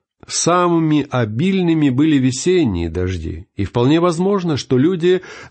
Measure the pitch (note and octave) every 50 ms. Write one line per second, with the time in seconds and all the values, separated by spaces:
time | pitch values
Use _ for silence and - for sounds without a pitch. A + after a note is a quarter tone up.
0 | _ _ _ _ - - - - - D#3+ F3 F3+ F3+ F3 E3+ E3 E3 D#3 D3+ D3+
1 | C3+ - - B2+ A#2+ G#2+ G#2+ A#2 E3 F#3+ G3 F#3+ F3+ E3+ E3 D#3+ D3+ C#3+ B2 B2+
2 | D3+ D#3+ D3+ C#3 B2+ C3 B2 B2+ - F3+ F#3 F3+ D#3+ A#2+ F#2 E2+ E2+ E2+ D#2+ F2+
3 | F2+ F#2 F#2 F2 D#2 E2 E2 D#2+ - - _ - G2+ F#2 - A#2+ A#2+ C3+ D3+ E3
4 | E3+ F3+ E3 D#3+ F#3 G3 G#3 G3 F3 E3+ D3+ B2+ - - C3+ B2 C3 E3+ F#3+ E3
5 | D#3+ F3+ F3+ F3+ F3+ - - - - -